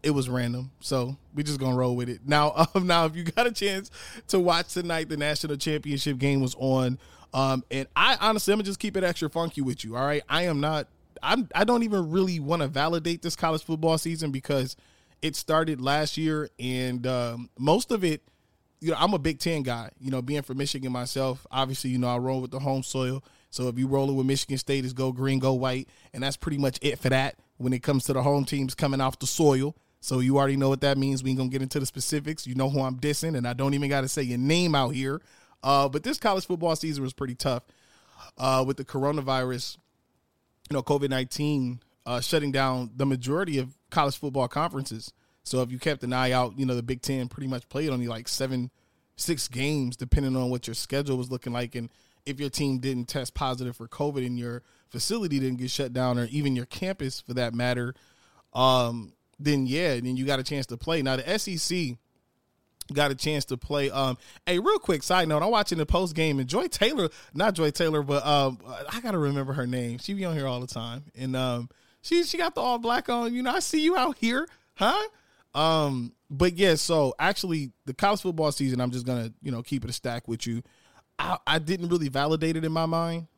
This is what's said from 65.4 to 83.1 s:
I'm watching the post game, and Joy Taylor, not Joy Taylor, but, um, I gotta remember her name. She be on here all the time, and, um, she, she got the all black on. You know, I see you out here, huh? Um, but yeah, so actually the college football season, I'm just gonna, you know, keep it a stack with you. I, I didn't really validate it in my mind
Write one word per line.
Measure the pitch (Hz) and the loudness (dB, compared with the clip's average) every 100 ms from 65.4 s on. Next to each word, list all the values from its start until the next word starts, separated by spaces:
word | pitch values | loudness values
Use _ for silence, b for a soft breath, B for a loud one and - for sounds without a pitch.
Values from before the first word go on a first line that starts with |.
I'm | 180 | 2
watching | 226 208 170 | 2 2 0
the | 147 | 2
post | 180 185 | 2 2
game, | 160 160 139 | 0 0 0
and | 127 | 0
Joy | 180 349 | -2 -2
Taylor, | - 220 294 165 B B | 0 0 2 -2 B B
not | 139 214 | 0 0
Joy | 175 156 | 2 0
Taylor, | - 165 156 | 2 0 2
but, | 139 143 | 0 0
um, | 139 143 135 127 117 110 147 | 2 2 2 -2 -12 -12 -10
I | 226 | -8
gotta | 240 190 | -4 0
remember | 147 139 135 | 0 0 -2
her | 139 123 | -4 -2
name. | 127 120 117 | -2 -4 -6
She | - | -6
be | 196 | -4
on | 185 156 | -2 -2
here | 135 | -2
all | 123 | -4
the | 123 | -6
time, | - 113 120 147 - | -8 -8 -10 -14 -8
and, | 131 | -4
um, | 131 127 120 120 b b b | 0 0 -2 -6 b b b
she, | - 339 | 0 2
she | 349 330 | 2 -2
got | 349 | -2
the | - | 0
all | 254 240 | -2 0
black | 233 240 - | 0 0 0
on. | 240 233 | -2 -2
You | 240 | -2
know, | 254 | 0
I | 359 | -2
see | - 311 | 0 2
you | 311 359 | 4 4
out | 254 262 | 0 0
here, | 226 247 330 b b | 0 0 -2 b b
huh? | - 202 370 427 b b b b | 0 2 2 -2 b b b b
Um, | 139 156 160 147 131 120 _ _ | 0 4 4 2 0 -6 _ _
but | 139 180 170 | 2 2 6
yeah, | 196 160 | 4 4
so | - 160 139 - | 4 4 4 2
actually | 165 208 185 165 135 _ | 0 0 -2 -2 -2 _
the | - | -12
college | 127 202 208 | 0 2 2
football | 185 160 151 | -2 0 0
season, | 135 139 127 | 2 0 0
I'm | 123 | 0
just | 123 123 | -2 -2
gonna, | 123 113 - | -2 -4 -8
you | 127 | -8
know, | 120 | -8
keep | 120 139 | -4 -4
it | 113 | -4
a | |
stack | 123 127 120 - | -6 -6 -6 -6
with | 113 - | -6 -4
you. | 117 - b b b _ - | -6 -8 b b b _ -6
I, | 165 180 - | -4 -2 0
I | 156 | 0
didn't | 156 185 170 | 0 -2 0
really | 170 147 | 0 0
validate | 135 147 160 160 160 | 0 2 2 0 0
it | |
in | 160 | -2
my | 160 160 | 0 0
mind | 165 170 | 0 -2